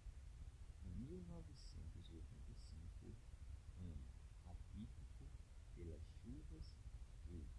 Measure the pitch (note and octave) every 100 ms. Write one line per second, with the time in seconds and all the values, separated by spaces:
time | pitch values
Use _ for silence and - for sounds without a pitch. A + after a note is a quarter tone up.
0 | - - - - - - - - - F3+
1 | C3 F3+ F3 E3+ D#3+ C3+ - - - -
2 | - - - - - - - - - -
3 | - - - - - - - - F2+ D2
4 | C2 - - - - F2+ - - A3 -
5 | - - - - - - - - E2+ D#2
6 | - - - C#3 D#3+ D#3+ - - - -
7 | - - - E2+ E2